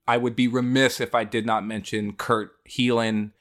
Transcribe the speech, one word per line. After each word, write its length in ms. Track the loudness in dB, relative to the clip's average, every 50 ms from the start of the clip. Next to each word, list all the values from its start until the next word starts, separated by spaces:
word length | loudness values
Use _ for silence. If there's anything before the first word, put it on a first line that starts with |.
| _ 0
I 80 | 0
would 180 | 2 0 0 0
be 140 | 0 0 2
remiss 520 | 2 0 0 2 4 4 4 4 2 0
if 140 | -2 0 0
I 80 | 0 0
did 240 | 0 -2 -2 0
not 180 | 0 0 0 -2
mention 500 | -4 -6 -8 -6 -6 -4 -4 -4 -4 -6
Kurt 360 | -8 -2 0 0 0 0 -6 -12 _ _ -10
Heelan. 640 | -2 0 2 2 2 2 2 2 0 -2 -2 -4 -8 _